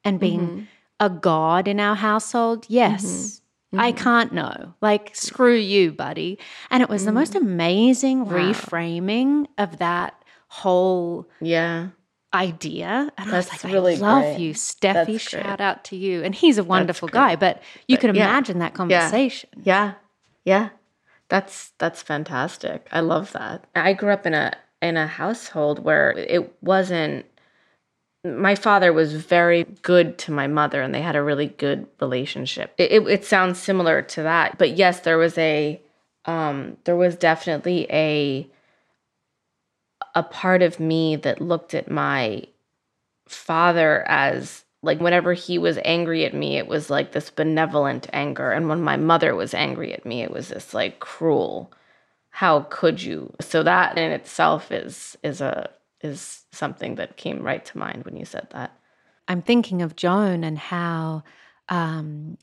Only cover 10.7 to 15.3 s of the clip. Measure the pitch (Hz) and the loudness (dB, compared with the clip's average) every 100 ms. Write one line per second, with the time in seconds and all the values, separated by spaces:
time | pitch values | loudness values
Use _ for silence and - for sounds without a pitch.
10.7 | 180 185 180 175 175 175 - 165 165 170 | 4 4 2 -2 -6 -12 -8 0 0 0
11.7 | 165 185 - _ _ - 185 185 160 156 | -2 -8 -12 _ _ -4 -2 -2 -4 -8
12.7 | 170 170 240 294 - 196 185 180 - 185 | -8 -4 -4 -4 -8 -4 -2 -2 -8 -2
13.7 | 190 180 165 202 269 151 147 165 151 - | 2 4 4 4 4 4 -2 -6 -6 -8
14.7 | - 190 190 165 220 - | -2 2 2 2 -2 -6